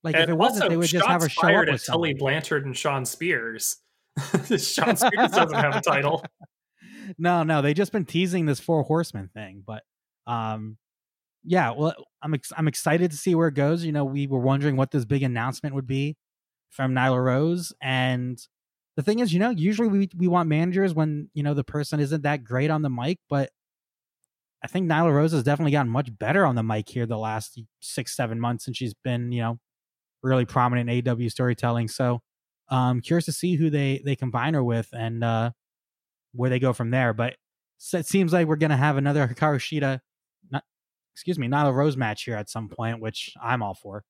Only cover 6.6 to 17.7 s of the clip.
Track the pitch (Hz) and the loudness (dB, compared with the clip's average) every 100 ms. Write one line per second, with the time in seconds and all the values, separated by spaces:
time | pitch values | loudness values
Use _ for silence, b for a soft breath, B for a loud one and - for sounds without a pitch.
6.6 | _ B B B 202 180 170 175 160 156 | _ B B B -16 -4 0 2 2 2
7.6 | 143 151 196 220 165 165 185 180 160 139 | 2 2 0 -2 -2 0 0 0 0 -2
8.6 | - 165 139 160 165 101 95 110 104 98 | 0 0 2 0 -2 -8 -12 -12 -16 -16
9.6 | 98 107 _ _ _ _ - 117 110 110 | -14 -14 _ _ _ _ -6 -4 -4 -6
10.6 | 107 107 _ _ _ _ _ _ 160 180 | -10 -14 _ _ _ _ _ _ 0 2
11.6 | 127 120 151 - - _ 147 151 - - | 2 0 -2 -4 -18 _ -6 -6 -6 -2
12.6 | 156 - - 165 180 147 - 165 165 139 | -2 0 0 2 2 0 0 2 2 2
13.6 | 143 170 170 147 139 139 139 135 127 139 | 0 0 -2 -2 -2 -2 -2 2 2 2
14.6 | 147 135 131 147 113 143 131 120 120 131 | 2 0 0 0 0 0 0 0 -4 -4
15.6 | 151 135 131 135 143 151 _ _ _ _ | -6 -6 -4 -2 -2 -6 _ _ _ _
16.6 | _ - 131 127 131 127 127 127 156 175 | _ -4 0 2 4 4 2 2 2 0
17.6 | 170 | -6